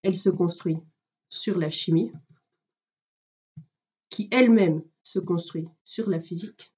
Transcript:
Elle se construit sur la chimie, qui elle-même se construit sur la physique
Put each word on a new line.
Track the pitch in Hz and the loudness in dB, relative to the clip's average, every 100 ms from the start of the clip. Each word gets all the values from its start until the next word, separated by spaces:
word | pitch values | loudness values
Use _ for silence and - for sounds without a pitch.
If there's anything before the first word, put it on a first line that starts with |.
Elle | 190 180 | -2 0
se | 196 | -2
construit | 170 175 - 170 160 - _ _ _ _ | 0 -2 -2 -6 -6 -8 _ _ _ _
sur | - - 180 | -10 -4 -2
la | 156 | -2
chimie, | - - 165 233 - _ _ _ _ _ _ _ _ _ _ _ _ _ - - _ _ _ _ | -4 0 0 0 -8 _ _ _ _ _ _ _ _ _ _ _ _ _ -20 -20 _ _ _ _
qui | - 202 | -10 -2
elle-même | 247 247 226 185 156 - _ | 4 6 6 4 0 -6 _
se | - 190 | -8 -8
construit | 165 175 - 165 165 _ | -2 -4 -4 -10 -12 _
sur | - - 202 | -14 -6 -4
la | 165 | -4
physique | 165 175 208 _ - | -4 -10 -10 _ -20